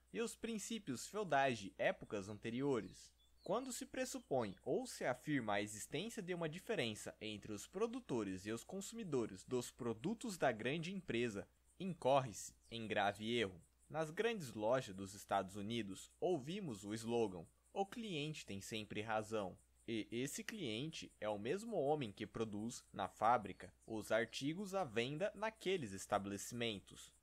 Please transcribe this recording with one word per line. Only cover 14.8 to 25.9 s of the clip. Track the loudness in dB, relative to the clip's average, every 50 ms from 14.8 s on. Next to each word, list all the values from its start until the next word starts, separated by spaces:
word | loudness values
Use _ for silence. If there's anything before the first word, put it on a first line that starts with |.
| 4 0 -6
dos | -6 -6 -8 -8
Estados | -8 -2 2 2 2 2 2 -2
Unidos, | -6 -4 -2 0 0 -2 -2 -4 -10 -12 -14 _ -2
ouvimos | 0 2 2 2 0 -2 -4 -4 -4 -4 -6 -4 -4
o | -4 -4
slogan, | -2 0 2 4 4 4 2 0 -4 -10 -12 _ _ _ _
"O | 0 0 0
cliente | 0 -2 -6 -6 -2 -2 -2 -2 -2 -4 -6 -6
tem | -6 -6 -6 -4
sempre | -4 -4 -4 -4 -2 -2 -2 0
razão." | 2 2 2 2 2 2 0 0 0 -4 -8 -16 _ _ _ _
E | -2 -2 -2 -2 -2
esse | -2 -2 -2 -2 -4 -6 -6
cliente | -6 -6 -4 -2 -2 -2 -2 -2 -4 -6 -8 -10 -10 -8 -4
é | 0 0
o | 0 0
mesmo | 0 0 0 0 -2 -2 0
homem | 2 4 4 4 2 2 -2
que | -4 -6 -6
produz, | -4 -2 -2 -2 0 -2 -2 -2 -2 -4 -6 -10 -8
na | -4 -2 -2 -2
fábrica, | 0 4 6 6 6 6 4 0 -8 -10 -12 -16 -16 _ _
os | -6 -4 -4 0 4
artigos | 4 4 4 2 -2 -2 -2 -2 0 -2 -4 -2 -2
à | -2 -2
venda | 0 2 0 0 0 0 0 0 -2 -2
naqueles | -2 -4 -4 -4 -2 0 0 0 0 0 -2